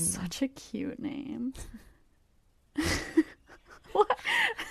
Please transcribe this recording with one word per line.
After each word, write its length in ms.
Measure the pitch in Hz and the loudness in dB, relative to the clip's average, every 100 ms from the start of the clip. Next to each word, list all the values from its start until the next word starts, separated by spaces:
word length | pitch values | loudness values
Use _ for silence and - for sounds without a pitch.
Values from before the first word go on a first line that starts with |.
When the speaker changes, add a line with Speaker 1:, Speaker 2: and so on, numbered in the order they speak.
Speaker 1:
Mm-hmm. 200 | 170 180 | 0 -2
Speaker 2:
such 180 | 180 - | -4 -2
a 60 | 269 | -2
cute 520 | - - 208 190 - | -2 -10 -6 -6 -4
name. 540 | - - - 233 247 262 - 220 - - _ _ _ _ _ _ _ - | -6 -6 -6 -4 -4 -6 -12 -12 -18 -20 _ _ _ _ _ _ _ -2
<laughs> 80 | 330 - - - - - - - - - - | 2 2 4 2 2 -4 -20 -20 -20 -20 0
What? 280 | - - 494 | 4 4 4
<laughs> 40 | - 906 - 440 - | 2 2 2 0 6